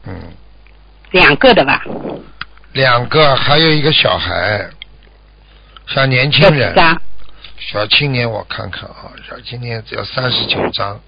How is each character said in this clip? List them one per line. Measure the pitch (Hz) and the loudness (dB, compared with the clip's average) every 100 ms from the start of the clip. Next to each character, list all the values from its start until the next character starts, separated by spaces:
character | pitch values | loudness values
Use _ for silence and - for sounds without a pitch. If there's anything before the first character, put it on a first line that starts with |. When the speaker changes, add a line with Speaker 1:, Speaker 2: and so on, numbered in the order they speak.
| - | -14
Speaker 1:
嗯。 | 90 82 87 - - - - - _ - | -14 -16 -20 -20 -20 -20 -20 -20 _ -2
Speaker 2:
两 | 185 151 143 | 4 4 6
个 | 262 | 6
的 | 190 | 6
吧？ | 139 - - - - - - - - - - | 2 -2 -6 -10 -10 -14 -18 -18 -20 -20 -10
Speaker 1:
两 | - 131 120 120 | 0 2 2 2
个， | 156 147 | 4 4
还 | 127 - 151 | 4 2 4
有 | 160 | 4
一 | 151 | 2
个 | 143 | 2
小 | 147 - 90 | 2 0 0
孩， | 92 87 92 104 92 - - - - - _ _ _ - - - - | -2 -2 -2 -2 -6 -14 -20 -20 -20 -20 _ _ _ -20 -20 -20 -6
小 | - 135 | -2 2
年 | 127 139 | 2 2
轻 | 139 185 | 4 4
人。 | 151 | 4
Speaker 2:
要 | 101 | 2
几 | - | 4
张？ | 165 165 - - - - - - | 4 2 -2 -4 -8 -14 -18 -14
Speaker 1:
小 | - 101 107 | -8 -6 0
青 | - 147 | 0 0
年， | 127 120 | -2 -2
我 | 104 98 | -4 -8
看 | - 104 | -10 -10
看 | - | -12
啊， | - - - - - | -14 -18 -20 -20 -18
小 | - | -18
青 | - 120 | -14 -12
年 | 120 113 110 | -8 -8 -8
只 | 110 | -10
要 | |
三 | 104 - 127 | -8 -4 -2
十 | - 107 | -2 -2
九 | - 123 | -2 -4
张。 | - 101 104 | -4 -6 -8